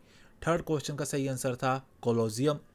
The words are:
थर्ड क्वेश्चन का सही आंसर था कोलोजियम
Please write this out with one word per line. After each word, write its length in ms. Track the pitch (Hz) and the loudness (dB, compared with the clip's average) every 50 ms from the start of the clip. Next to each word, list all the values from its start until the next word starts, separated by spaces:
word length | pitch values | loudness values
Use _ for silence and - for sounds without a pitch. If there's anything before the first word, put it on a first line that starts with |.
| - - - - - - - - - | -18 -20 -20 -20 -20 -20 -12 -4 0
थर्ड 140 | 160 170 170 | 0 0 0
क्वेश्चन 340 | - 165 156 135 - - 147 | 0 0 -2 -2 -2 -4 -4
का 100 | 147 143 | -4 -4
सही 220 | - 151 143 135 | -2 -2 -2 -2
आंसर 280 | 135 131 123 - 131 123 | -2 -2 -2 -2 -2 -2
था 320 | - 139 131 127 131 - - - - | 0 0 0 0 0 -4 -10 -12 -4
कोलोजियम 580 | - 120 117 117 113 110 107 120 139 151 147 - - - | 0 2 4 4 2 2 2 2 2 2 0 0 -6 -16